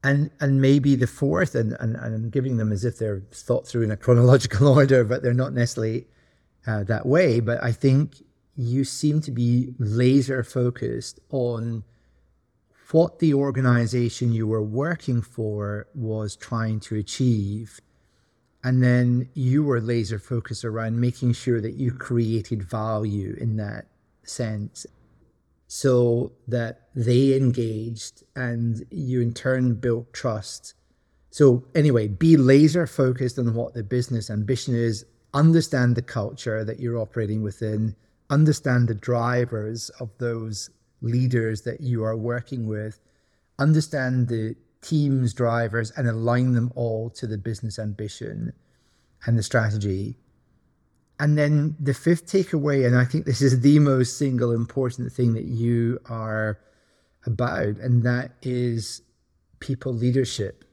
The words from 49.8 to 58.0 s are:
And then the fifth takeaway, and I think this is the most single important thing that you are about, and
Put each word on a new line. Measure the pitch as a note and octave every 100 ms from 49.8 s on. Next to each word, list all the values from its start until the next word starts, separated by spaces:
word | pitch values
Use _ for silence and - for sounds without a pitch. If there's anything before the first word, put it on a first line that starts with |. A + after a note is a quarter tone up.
| G2+ F#2+ G#2 A#2 _ _ _ _ _ _ _ _ _ -
And | D3 D3+
then | D3 D3+ D3+ D3+
the | C#3
fifth | C3 E3+ E3+ -
takeaway, | G3 F3+ D#3 C#3+ C#3 B2
and | B2
I | B2
think | D3+ -
this | A#2+
is | C3+ B2+
the | C3+ D3
most | C#3+ C3 B2 -
single | C#3 B2 B2
important | A#2 A2+ - B2+ B2 A#2+
thing | - B2
that | A2 -
you | A#2 A#2 A#2+ A#2 B2 -
are | A2+ A2 A2 G#2+ G#2 _ _ _ _ _ _ -
about, | G#2+ B2 E2+ E2 G#2
and | B2+ A#2+